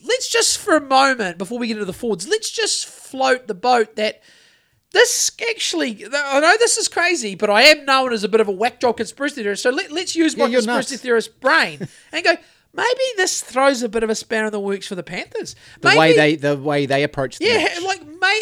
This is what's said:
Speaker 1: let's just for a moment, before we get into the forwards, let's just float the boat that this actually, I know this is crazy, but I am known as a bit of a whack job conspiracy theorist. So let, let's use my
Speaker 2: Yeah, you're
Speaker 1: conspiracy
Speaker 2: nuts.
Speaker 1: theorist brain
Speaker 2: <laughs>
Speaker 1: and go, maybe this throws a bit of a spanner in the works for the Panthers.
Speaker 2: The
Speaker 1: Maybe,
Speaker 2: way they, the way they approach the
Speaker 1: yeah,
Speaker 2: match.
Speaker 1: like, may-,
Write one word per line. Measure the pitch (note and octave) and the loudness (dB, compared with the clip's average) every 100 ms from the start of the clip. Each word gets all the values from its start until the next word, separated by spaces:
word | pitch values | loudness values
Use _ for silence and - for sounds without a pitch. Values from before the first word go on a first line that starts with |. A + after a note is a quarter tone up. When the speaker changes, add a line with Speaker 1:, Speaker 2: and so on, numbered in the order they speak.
| D4 | -4
Speaker 1:
let's | B4+ - | -4 0
just | A#4 A4 - | 0 0 -2
for | G#4 D#4 | 2 0
a | |
moment, | C4+ C4+ C4+ B3 F#3 F3 | 2 2 2 0 -4 -6
before | G3 A#3+ | -10 -6
we | A#3 | -6
get | G#3+ | -4
into | F#3 | -8
the | |
forwards, | - A#3+ F3+ B3+ | -6 -6 -6 -2
let's | A4 - | -4 -4
just | - G#4+ - - | -6 -4 -4 -8
float | - - C4 C4 B3+ A3 | -16 -12 -4 0 0 -4
the | F3+ | -4
boat | B3 A#3+ A3 - | 2 2 0 -4
that | G#3+ - _ _ _ _ _ _ _ | -4 -6 _ _ _ _ _ _ _
this | G4 A#4+ - - - A#4 | 2 4 2 -4 -4 -6
actually, | A4+ - E4+ C4+ G3 G#3+ | -4 -4 -2 -4 -6 -6
I | C#4+ C#4 C4+ | -4 0 2
know | D#4+ A4 | 4 4
this | A4+ A4 | 2 2
is | F4 | -2
crazy, | F#4+ F4 E4 G#3+ | 0 0 0 -4
but | F3+ G#3 | -2 2
I | G#3 | 6
am | D4 D4+ C#4 | 6 6 2
known | C4+ C4 | 2 2
as | A3+ | -2
a | G3+ | 0
bit | G#3+ | 2
of | G3+ | 2
a | |
whack | F#3+ A#3+ - | 0 -4 0
job | B3 A3+ | -2 -2
conspiracy | G#3+ - C#4+ C#4+ | -8 -6 -6 -4
theorist. | G3+ G3 | -6 -2
So | B3+ | -2
let, | C#4+ - | -2 -4
let's | D#4 F4 E4 | -6 -4 0
use | D#4 C4+ | 0 2
my | C4 | 2
Speaker 2:
Yeah, | |
you're | B3 | 2
Speaker 1:
conspiracy | A3 A#3+ A#3 B3+ | 0 -2 -4 -8
Speaker 2:
nuts. | |
Speaker 1:
theorist | B3+ A3+ - _ | -2 -2 -2 _
brain | C4 D#4+ G3 C#3+ E3 - | 2 2 0 -4 -14 -14
Speaker 2:
<laughs> | _ | _
Speaker 1:
and | D#4+ | -2
go, | F4 E4 _ _ _ | 0 0 _ _ _
maybe | - A#4+ B4+ C5 G4+ | -4 -2 0 -2 -2
this | F#4 - | -2 -4
throws | - B3+ C#4 A#3+ | -4 2 2 2
a | A#3 | -2
bit | A3 | -2
of | A3 | -4
a | G#3+ | -4
spanner | - A3 G#3+ | -4 -4 -4
in | |
the | G#3 | -4
works | G3 G3 - | -4 -6 -6
for | F#3 | -10
the | |
Panthers. | D#3+ F#3 E4+ A4 D#4+ - - - | -10 -12 -10 -10 -12 -16 -20 -2
Speaker 2:
The | F4+ | 2
Speaker 1:
Maybe, | G#4 | 6
Speaker 2:
way | D#3+ D#3 | 6 6
they, | D3+ D#3 | 4 2
the | C#3+ C#3+ | -2 -2
way | D3 C#3+ C3+ | -2 -2 0
they | C3+ | 0
approach | C#3+ C#3+ C3 - | 0 -2 -6 -2
the | G#4+ | 0
Speaker 1:
yeah, | G#4+ | 0
Speaker 2:
match. | D#4 F4 | 0 -2
Speaker 1:
like, | F#4+ F#4+ D4+ | -6 -6 -10
may-, | E4+ F#4 G#4+ | -2 0 0